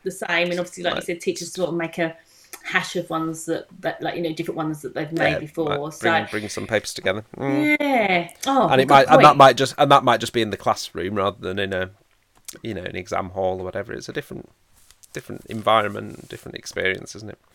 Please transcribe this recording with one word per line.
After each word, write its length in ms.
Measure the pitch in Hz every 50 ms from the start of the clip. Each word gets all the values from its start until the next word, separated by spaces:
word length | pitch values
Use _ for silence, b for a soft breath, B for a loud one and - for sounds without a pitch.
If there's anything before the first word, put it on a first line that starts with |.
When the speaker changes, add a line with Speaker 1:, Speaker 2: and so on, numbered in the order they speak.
| -
Speaker 1:
the 80 | 190
same. 380 | 185 - - - 170 170 175 180
And 80 | 175 180
obviously, 240 | 175 - - 180 175
like 80 | 170 -
you 20 |
Speaker 2:
Right. 80 | - -
Speaker 1:
said, 160 | 196 170 170
teachers 320 | - 190 170 - 170 147 -
sort 160 | 185 175 147
of 60 | 170
make 220 | 170 165 160 -
a 180 | 185 165 160 - B B B B B B B B - -
hash 320 | - - 180 - - -
of 140 | 175 170 -
ones 360 | 165 160 160 160 160 156 -
that, 220 | 165 160 - - - - -
that, 200 | - 160 - -
like, 140 | 160 156 -
you 60 | 165
know, 120 | 170 156 160
different 240 | - 165 - -
ones 240 | 160 156 156 156 151
that 120 | - - -
they've 180 | 151 156 151
made 200 | 160 160 147 151 156
Speaker 2:
Yeah, 60 | -
Speaker 1:
before. 380 | 151 147 - 165 160 - 101
Speaker 2:
might 160 | 143 147 160 -
Speaker 1:
So 160 | - - -
Speaker 2:
bring, 180 | 165 160 107 -
bring 180 | 107 107 104 101
some 160 | - 107 101
papers 260 | 98 107 104 - - -
together. 300 | - - 95 98 107 110 - -
Mm. 400 | - 131 139 285 294 302 302 302 294
Speaker 1:
Yeah. 500 | 294 277 269 233 202 190 180 170 170 - - - -
Oh, 220 | 269 277 254 196 160
Speaker 2:
And 120 | 135 131
it 40 | 135
Speaker 1:
good 40 | 135 139
Speaker 2:
might, 140 | 139 131
and 120 | - 156 175
that 60 | 151
Speaker 1:
point. 100 | 151 139
Speaker 2:
might 180 | 139 135 131 120
just, 180 | 135 135 127 -
and 140 | - 147 139
that 120 | 143 135 131
might 160 | 127 117 110
just 120 | 117 - -
be 80 | 120
in 80 | 110 104
the 80 | 98
classroom 580 | - - 120 - - - - - 82 87 95 107
rather 220 | 101 95 101 95 -
than 200 | - 92 95 101
in 140 | 98 95 95
a, 180 | 92 92 95 - _ _ _ _ _ _ _ _ _ - - - -
you 120 | - 113 98
know, 100 | 90 92
an 120 | 92 -
exam 340 | 92 92 - 90 92 95 90
hall 280 | 90 95 95 92 95 92
or 40 | 92
whatever. 280 | 92 - 101 101 113 110
It's 160 | - - -
a 40 | -
different, 360 | 147 - - - - - - _ _ _ _ _ _ _ _ - _ - - -
different 320 | - - - 101 - - -
environment, 800 | 107 110 101 104 110 110 104 101 101 104 104 104 - - - -
different 280 | - - - - -
experience, 580 | - - - - 92 92 95 95 - - - -
isn't 140 | 101 110 101
it? 100 | - _ _ _